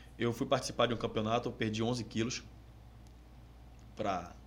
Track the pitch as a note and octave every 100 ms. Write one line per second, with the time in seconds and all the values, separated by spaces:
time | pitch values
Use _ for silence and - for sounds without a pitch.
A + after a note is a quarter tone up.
0 | - - A#2+ A#2 B2+ C3 - A#2+ A#2+ A#2
1 | A2+ A2+ G#2+ A#2 A#2+ G#2 A2+ G#2+ A2+ B2
2 | A2+ A2 A2+ - - - - - - -
3 | - - - - - - - - - -
4 | G2+ F#2 F2 -